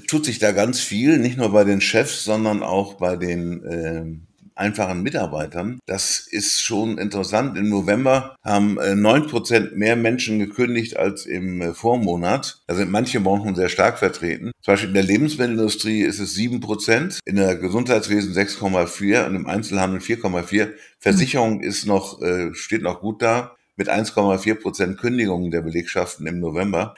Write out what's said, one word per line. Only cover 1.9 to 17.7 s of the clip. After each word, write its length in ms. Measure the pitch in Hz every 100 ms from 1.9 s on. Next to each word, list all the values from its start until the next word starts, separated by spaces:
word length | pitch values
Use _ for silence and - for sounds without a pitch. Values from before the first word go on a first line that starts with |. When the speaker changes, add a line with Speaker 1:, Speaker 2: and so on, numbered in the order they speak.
| 113 127 -
Speaker 1:
sondern 400 | 107 110 110 104
auch 320 | 55 95 101
bei 220 | - 90 90
den, 480 | 87 87 85 87 -
ähm, 580 | 85 82 82 80 80 82 _ -
einfachen 500 | - 104 107 95 87
Mitarbeitern. 760 | 117 151 87 76 76 85 101 127 -
Das 400 | 98 - - -
ist 320 | 104 - -
schon 380 | - 104 113 104
interessant. 580 | 101 101 92 107 135 95
Im 120 | 104
November 640 | 101 92 107 131 135 127 -
haben, 320 | - 101 104 95
äh, 160 | 90 101
neun 320 | 107 139 151
Prozent 480 | 117 - 117 98 98
mehr 180 | 107
Menschen 460 | 117 113 123 113 107
gekündigt 560 | 101 - 120 120 117 -
als 300 | 98 98 -
im, 360 | 90 92 90
äh, 120 | 85
Vormonat. 840 | 80 117 123 98 87 87 135 - - -
Da 80 |
sind 160 | 90 90
manche 300 | 104 123 117
Branchen 340 | 95 101 104
sehr 140 | 90 90
stark 320 | - 101 117
vertreten. 500 | 92 - 85 - 113 -
Zum 120 | -
Beispiel 160 | 101 104
in 60 |
der 100 | 98
Lebensmittelindustrie 960 | 95 107 147 147 123 113 110 - 110 107
ist 180 | 80 98
es 160 | 95
sieben 240 | 98 120 123
Prozent, 600 | 107 107 - 117 180 -
in 120 | - 98
der 180 | 95
Gesundheitswesen 800 | 87 90